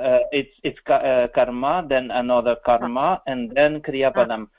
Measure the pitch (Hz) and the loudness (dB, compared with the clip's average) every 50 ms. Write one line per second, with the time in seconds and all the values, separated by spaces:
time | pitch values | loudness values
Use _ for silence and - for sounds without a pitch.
0 | 123 131 127 123 123 - - 143 135 - _ _ - 147 - - - - 143 139 | 2 2 2 2 2 0 -2 -4 -4 -6 _ _ -8 -8 -8 -6 -2 0 0 0
1 | 139 135 131 127 120 117 - 139 123 123 123 123 131 143 160 185 170 139 135 131 | 2 2 2 2 0 0 2 0 0 0 0 -2 -2 -2 -2 -2 -2 -2 -2 -2
2 | 127 120 113 123 123 123 123 120 113 120 120 - - 123 120 117 123 120 120 127 | -2 -2 -4 -2 0 2 2 2 2 0 0 0 2 2 2 2 0 -2 -2 0
3 | 143 170 185 - - 139 131 127 120 113 123 139 147 151 151 147 - - 135 135 | 0 0 0 -2 -4 -6 -6 -6 -6 -2 0 2 2 2 2 -2 -8 -6 -2 0
4 | 135 135 127 127 120 117 117 110 110 - _ | 0 2 2 2 0 0 0 -6 -8 -12 _